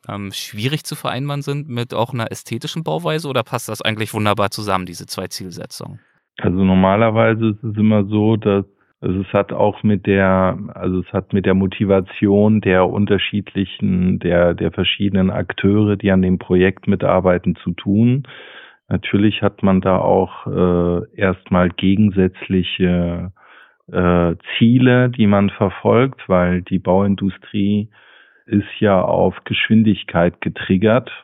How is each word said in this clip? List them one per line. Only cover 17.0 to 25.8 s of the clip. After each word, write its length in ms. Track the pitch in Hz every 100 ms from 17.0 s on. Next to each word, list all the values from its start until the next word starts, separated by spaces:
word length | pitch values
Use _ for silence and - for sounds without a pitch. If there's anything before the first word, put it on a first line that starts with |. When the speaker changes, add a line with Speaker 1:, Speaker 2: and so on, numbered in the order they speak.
| 95 92 92 87 90 85
Speaker 2:
zu 140 | -
tun. 520 | 85 - 101 120 135 - - - - - _ -
Natürlich 540 | 92 - 101 107 -
hat 200 | 101 -
man 200 | 101 95
da 160 | 95 90
auch, 500 | - 95 92 - -
äh, 720 | 90 90 87 87 87 - -
erstmal 500 | 98 90 - 90 90
gegensätzliche, 1600 | - 95 98 107 95 92 - - 95 90 - 90 87 87 87 90 - _ - _ _ -
äh, 440 | 90 90 87 85 82 - -
Ziele, 520 | 117 127 127 123 127
die 180 | 123 104
man 240 | 101 101
verfolgt, 760 | - 98 -